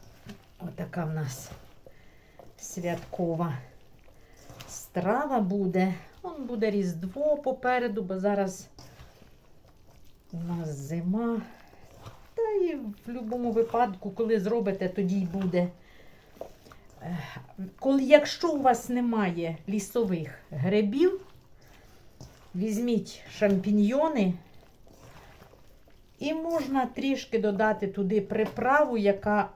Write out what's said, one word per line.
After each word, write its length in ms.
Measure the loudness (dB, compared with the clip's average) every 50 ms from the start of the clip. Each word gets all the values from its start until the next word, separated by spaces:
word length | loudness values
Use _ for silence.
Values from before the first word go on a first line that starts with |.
| -20 -20 -20 -20 -20 -20 -20 -20 -20 -20 -18 -14
Отака 460 | -12 -10 -8 -8 -8 -8 -6 -4 -4
в 40 | -2
нас 420 | -2 -2 -4 -4 -6 -8 -12 -14 -16 -18 -18 -20 -20 -20 -20 -20 -20 -20 -20 -20 -20 -20 -20 -20 -20 -20 -20 -20 -20 -18
святкова 960 | -16 -12 -8 -6 -4 -4 -4 -6 -6 -8 -6 -2 -2 0 0 0 -2 -2 -4 -6 -8 -12 -20 -20 -20 -20 -20 -20 -20 -20 -20 -20 -20 -20 -20 -20 -20 -20 -18 -18 -16 -16
страва 720 | -14 -14 -12 -8 -6 -2 0 0 2 0 0 0 0 0
буде. 540 | 0 0 0 0 0 0 2 2 2 2 0 -2 -8 -14 -18 -14
Он 240 | -12 -10 -10 -8 -8
буде 260 | -8 -4 -2 0 0
Різдво 640 | 0 0 0 -2 -2 -4 -6 -8 -4 0 0 2 2 0
попереду, 680 | 0 -2 -4 -2 0 0 2 2 0 0 -2 -4 -4
бо 160 | -4 -2 0
зараз 480 | 0 2 2 2 0 0 -2 -8 -12 -20 -20 -20 -20 -20 -20 -20 -20 -20 -20 -20 -20 -20 -20 -20 -20 -20 -20 -20 -20 -20 -20 -20 -20 -20 -20 -20 -20 -20 -20 -20 -18 -12 -10
у 40 | -8
нас 300 | -6 -4 -4 -4 -4 -6
зима. 720 | -6 -8 -8 -6 -6 -4 -2 0 0 0 0 0 -2 -2 -4 -8 -12 -20 -20 -20 -20 -20 -20 -20 -20 -18 -18 -18 -18 -18 -20 -10 -4
Та 160 | -2 0 0
і 240 | 2 2 2 2 0
в 60 | -2 -6 -8 -10 -10 -10
будь-якому 460 | -10 -8 -8 -6 -4 -4 -2 0 2
випадку, 600 | 2 2 2 4 4 2 2 2 0 -4 -8 -8
коли 280 | -4 -2 0 2 2 2
зробите, 500 | 2 2 0 0 0 0 0 0 -2 -2
тоді 300 | 0 0 0 2 2 0
й 40 | 0
буде. 420 | 0 -2 -2 -2 0 2 2 2 0 -2 -8 -20 -20 -20 -20 -20 -20 -20 -20 -20 -20 -18 -16 -16 -16 -18 -20 -20 -20 -20 -20 -20 -20 -20 -14
Е, 160 | -10 -8 -8 -8 -8 -10 -12 -14 -16 -16 -14 -12 -12 -12 -8 -2
коли, 240 | 2 4 4 4 6
якщо 500 | 8 8 8 8 6 -2 -2 0 0 2
у 80 | 4
вас 280 | 4 4 4 4 2 -2
немає 680 | -2 0 0 0 2 2 2 0 0 -2 -2 -4 -4 -6 -6 -4
лісових 720 | -4 -4 -4 -2 0 0 0 2 0 -2 -4 -6 -10 -16 -16 -10
грибів, 720 | -6 -2 0 2 2 4 2 2 4 4 4 4 4 0 -6 -12 -20 -20 -20 -20 -20 -20 -20 -20 -20 -20 -20 -20 -20 -20 -20 -20 -20 -20 -20 -20 -20 -20 -18 -10 -6
візьміть 680 | -4 -2 -2 0 0 0 2 2 0 0 -2 -10 -18 -18 -14
шампіньйони 1000 | -2 2 4 4 4 4 2 4 4 4 4 4 4 4 2 2 2 2 2 2 0 -2 -6 -18 -20 -20 -20 -20 -20 -20 -20 -20 -20 -20 -20 -20 -20 -20 -20 -20 -20 -20 -20 -20 -20 -20 -20 -20 -20 -20 -20 -20 -20 -20 -20 -20 -14 -8
і 120 | -4 -4 -4
можна 520 | -2 -2 -2 -2 -2 0 0 0 0 0
трішки 540 | 0 -2 -4 -2 -2 -2 -2 -2 -2 -2 0
додати 480 | 0 0 2 2 2 2 2 0 -2 -4
туди 340 | -2 -2 0 0 2 0
приправу, 760 | 0 0 0 0 -2 -2 -2 0 2 4 6 6 4 4 2 2
яка 520 | 4 4 2 2 2 2 2 2 2 0 -2